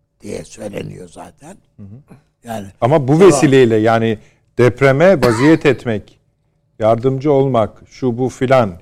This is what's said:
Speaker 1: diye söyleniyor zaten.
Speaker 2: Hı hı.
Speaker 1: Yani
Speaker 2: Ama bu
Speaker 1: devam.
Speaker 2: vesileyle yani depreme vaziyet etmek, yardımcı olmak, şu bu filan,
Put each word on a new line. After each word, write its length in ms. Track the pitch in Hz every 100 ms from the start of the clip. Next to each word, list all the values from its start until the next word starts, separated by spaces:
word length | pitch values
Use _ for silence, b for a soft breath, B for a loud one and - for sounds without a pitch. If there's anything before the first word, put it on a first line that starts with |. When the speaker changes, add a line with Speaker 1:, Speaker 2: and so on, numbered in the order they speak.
| _ _
Speaker 1:
diye 220 | 101 - -
söyleniyor 640 | - 101 - - 98 90
zaten. 480 | - - _ 156 202 _ -
Speaker 2:
Hı 60 |
hı. 320 | 98 120 _ - _ _
Speaker 1:
Yani 240 | 120 113 98 -
Speaker 2:
Ama 260 | 120 160 127
bu 60 | 156
Speaker 1:
devam. 80 | 190
Speaker 2:
vesileyle 480 | 143 135 135 117 110
yani 440 | 110 113 113 104 b b _ -
depreme 640 | 120 - 135 135 185 165
vaziyet 440 | 123 110 147 160 151
etmek, 540 | 120 123 104 - _ _ _ _ _ _ -
yardımcı 520 | 110 117 131 135 151
olmak, 500 | 135 139 117 101 - _
şu 320 | - 127 117
bu 120 | 127
filan, 440 | - 127 131 104 85